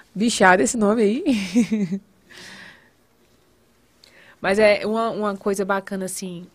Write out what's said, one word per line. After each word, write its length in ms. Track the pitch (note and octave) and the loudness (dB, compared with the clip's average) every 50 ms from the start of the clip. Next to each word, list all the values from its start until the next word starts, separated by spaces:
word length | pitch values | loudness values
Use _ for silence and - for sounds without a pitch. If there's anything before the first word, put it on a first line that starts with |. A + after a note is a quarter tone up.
| - _ - | -20 _ -6
bichado 480 | F#3 G#3+ A#3+ - - G#3 F#3 F3+ F#3+ C4+ | -2 -2 0 2 4 6 6 6 6 4
esse 140 | A#3 - | 0 0
nome 260 | A#3 G#3 G3+ G#3+ A#3+ A3 | 0 0 2 2 2 2
aí. 1000 | G3 A3 C#4+ G4+ E4 B3+ G#3 G3 F3+ F3+ B3 G#3+ F3 A3 G#3+ G3+ D#3+ F#3+ F#3+ | 2 0 0 0 0 0 -2 -2 -2 0 0 0 0 0 -2 -2 -4 -4 -8
<laughs> 140 | - _ _ _ _ _ - - - - - - - - - - _ _ _ _ _ _ _ _ _ _ _ _ _ _ _ _ _ _ _ _ _ _ _ _ _ - _ - - - - _ | -10 _ _ _ _ _ -20 -20 -20 -20 -20 -20 -20 -20 -20 -20 _ _ _ _ _ _ _ _ _ _ _ _ _ _ _ _ _ _ _ _ _ _ _ _ _ -20 _ -20 -20 -20 -14 _
Mas 180 | - F3+ G3 G#3 | -2 -2 2 4
é 260 | G#3+ G#3 G#3 - - | 4 4 4 2 0
uma, 240 | G#3 G#3+ A3+ A3+ A3+ | -4 -2 -2 -2 -4
uma 260 | D3+ F#3+ G#3+ G#3 G3 | -4 -4 -4 -4 -4
coisa 280 | G3 - G#3 G3 G3 G3 | -4 -4 -4 -2 -2 -2
bacana, 400 | F#3+ G3+ G3 F#3+ - G3+ F#3+ F#3+ | -2 -2 -4 -4 -6 -8 -8 -8
assim, 420 | F3+ F#3 - G3 F#3 F3+ E3+ F3+ - | -8 -8 -10 -10 -12 -12 -12 -16 -18